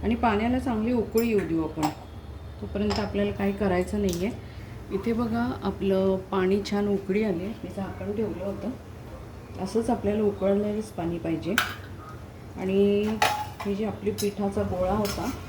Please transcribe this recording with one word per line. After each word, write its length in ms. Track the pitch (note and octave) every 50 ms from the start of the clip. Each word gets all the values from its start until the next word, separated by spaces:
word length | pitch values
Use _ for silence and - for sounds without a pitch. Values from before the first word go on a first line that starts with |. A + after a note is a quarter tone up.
| -
आणि 120 | G3 A#3
पाण्याला 440 | A#3 - A#3 G#3 G3+ A3 A#3+ B3 C4
चांगली 340 | B3 C#4 A#3 G#3+ A3 A#3 B3
उकळी 340 | A#3+ G3+ - - A3 A#3 A#3
येऊ 120 | A3 G3+
देऊ 240 | F3 D#3+ E3 D#3+ D#3+
आपण. 240 | D3+ - D#3+ D3+ D3+ - - - - - - - - - - - - - -
तोपर्यंत 380 | - G3 - G#3 G#3 G#3+ G3+ G#3
आपल्याला 320 | G#3 G3 G3 G3+ G3+ G3+
काही 200 | G3+ - G3+ G3
करायचं 500 | G3 G3 G#3+ G3 F3+ F3+ F#3 F3+ - G#3
नाही 240 | G3+ F#3+ F3 E3+ F3
आहे. 140 | G#3+ C4 - - - - - - - - - - - -
इथे 180 | G3 - A#3 A#3
बघा 460 | A3 B3 A3+ A3 A#3 A#3+ B3 C4 - -
आपलं 540 | G3 F#3+ - - G3 F#3+ F#3+ F#3+ F#3+ F#3+ F#3
पाणी 440 | F#3 - - G3 F#3 F#3 G3 G#3 G3 -
छान 180 | G#3 G3+ G3+ G#3
उकळी 360 | G3+ G3 G3 - F#3+ G#3 A3
आली, 240 | G#3+ F#3 E3 F3+ G3+
मी 260 | A3+ - - - F#3
झाकण 400 | G3+ F#3+ F3+ F3+ - F#3 F#3+ G#3
ठेवलं 300 | G#3 A3+ G3 E3 E3+ F3+
होतं, 240 | G3+ G3 - F#3 G#3 C4 - - - - - - - - - - - - - - - - - F#3
असंच 260 | G3 - A3 A#3 A#3
आपल्याला 340 | A#3+ G#3+ - G3+ G#3 G#3 G#3+
उकळलेलंच 600 | G#3 G3+ - F#3+ G3 G3+ G3+ G#3 G#3 G#3 G#3+ A3
पाणी 320 | - - - E3+ E3+ E3+ E3+
पाहिजे. 380 | E3 E3 E3 D3+ - D#3+ G3 A#3+ - - - - - - - - - - - - - - - - - - - -
आणि 600 | F#3+ F#3 F#3+ G3 G3+ G3+ G3+ G3+ G#3 G#3+ A3 G#3+ - - - - - - - -
हे 140 | - G3+ G3+
जे 100 | F#3+ A3
आपली 260 | G#3 G3 - G3 G3+
पिठाचा 500 | G#3+ - G#3 G3+ G3+ - G#3 G3+ G3 G#3+
गोळा 320 | G#3 G3 F#3+ F3+ F#3 F#3 G3
होता 360 | A3 G#3 G3+ - - - B3+ C4+ - -